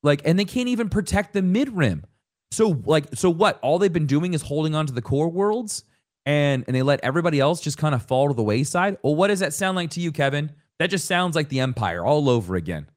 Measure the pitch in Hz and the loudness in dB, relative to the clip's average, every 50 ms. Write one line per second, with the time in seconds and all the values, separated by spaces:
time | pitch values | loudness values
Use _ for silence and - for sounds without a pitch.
0 | - 147 143 143 - 151 170 190 208 - - 254 247 247 247 214 233 196 - 214 | 2 2 0 2 2 2 2 2 2 0 -2 -2 -2 0 0 -2 -2 0 -2 -2
1 | 190 - - 202 208 - - 202 190 180 180 226 285 277 226 185 151 113 87 76 | -2 0 -2 -2 -2 -2 -2 0 0 2 2 2 0 0 0 0 0 2 0 -2
2 | - - _ _ _ _ _ _ _ _ - - 220 220 165 127 110 135 156 156 | -8 -16 _ _ _ _ _ _ _ _ 0 2 2 2 2 0 0 2 2 0
3 | 147 - - - - 185 170 160 214 196 151 - - 127 156 175 202 196 160 170 | 0 -2 -8 0 2 2 2 4 2 2 2 0 -2 0 0 2 2 2 2 0
4 | 156 135 135 147 165 185 175 151 - - 143 151 156 156 151 156 156 143 127 123 | 0 2 0 0 0 0 -4 -4 -4 -4 -4 -2 -2 0 0 -2 -2 -2 -4 -6
5 | 113 - 135 143 156 170 165 185 196 208 214 233 240 208 - - - _ _ _ | -4 -2 -2 0 0 -2 0 -2 0 0 0 -2 -4 -6 -10 -12 -12 _ _ _
6 | _ _ _ _ _ 139 147 147 143 143 139 127 - - 127 127 131 139 143 135 | _ _ _ _ _ 0 0 2 2 2 0 -2 -2 -2 -2 0 2 2 0 0
7 | - 123 131 170 170 175 156 139 135 147 170 - - 156 139 - 156 151 143 120 | 0 -2 -2 0 0 2 2 2 2 2 0 0 -4 -8 -4 -2 -2 0 0 -2
8 | 101 - 131 131 139 143 135 117 110 107 104 120 143 143 - 175 180 208 196 - | -2 0 0 2 2 2 2 0 0 0 2 0 0 0 0 0 0 0 -2 -2
9 | - 160 151 156 190 202 208 180 190 156 156 - 196 190 190 185 175 160 - 170 | 0 0 2 2 2 2 2 0 -2 -4 -2 -2 -2 -2 0 -2 -4 -4 -6 -4
10 | 175 165 143 - 143 139 139 143 151 151 - _ _ _ _ _ 165 185 190 180 | -6 -4 -2 0 0 0 0 -2 -4 -4 -8 _ _ _ _ _ -2 -2 -2 -2
11 | - - 185 175 180 180 151 160 156 139 139 131 131 131 123 - 110 92 85 87 | -2 0 0 0 0 0 0 -2 -2 0 -2 -2 0 -2 -2 -2 -2 -2 -2 -2
12 | 85 117 147 151 143 135 123 120 98 85 95 92 80 87 87 78 73 - _ | 0 2 2 4 4 4 2 2 2 0 -4 -4 -2 -4 -6 -8 -8 -14 _